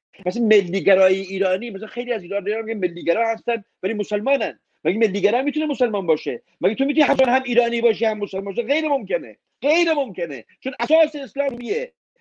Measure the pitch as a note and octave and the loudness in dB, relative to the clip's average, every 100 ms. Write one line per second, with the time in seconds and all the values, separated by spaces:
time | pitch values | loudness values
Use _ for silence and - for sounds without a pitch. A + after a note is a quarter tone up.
0 | _ - F3+ G3+ A3 G#3+ F3 F#3 D#3 F#3+ | _ -10 -6 0 4 4 4 0 4 6
1 | F#3+ F#3+ F#3 F#3+ F#3+ G3 A#3+ G3 A3 A#3+ | 6 2 -2 -2 0 -2 -4 -10 -10 -8
2 | B3 A3+ F3 G3 F#3 A3 A3 A3 F3+ E3+ | -6 -6 -6 -6 -4 -4 -4 -2 -4 -2
3 | D#3 F#3+ A3+ A3 - A#3 - _ G3 G#3+ | 0 0 0 -2 -4 -4 -6 _ -4 -4
4 | G3+ G#3 A3+ C#4 F#3+ - _ _ D#3+ G#3 | -2 -2 0 0 0 -8 _ _ -2 2
5 | A3 F#3+ G3 A#3+ C#4 D4+ D#4 C4+ B3 D4+ | 2 2 2 2 0 -2 -2 0 0 0
6 | A3+ D3+ D3+ A#2+ _ - F3+ - C#4 C#4+ | 0 0 -2 -8 _ -4 -2 0 0 2
7 | D4 C#4 C4 C4 A#3+ B3 A#3 A#3 A#3 F3+ | 4 4 4 2 2 2 2 2 0 2
8 | A3 G#3 G3+ F#3+ G3+ F#3+ G#3+ D4+ D#4 C#4 | -2 -2 -6 -6 -6 -4 -2 0 0 -2
9 | F#3+ F3 B2 G#2 _ _ C4+ E4 E4+ D4+ | -2 -4 -6 -18 _ _ 0 2 2 0
10 | B3+ F#3 E3 C3 - _ B3+ - A#3+ D#4 | -2 -6 -6 -8 -14 _ -8 -6 2 4
11 | D4+ D4 C4+ C4+ C#4 A#3+ A#3 E3 A#2+ _ | 4 0 -8 -4 -4 -4 -4 -4 -6 _
12 | _ _ | _ _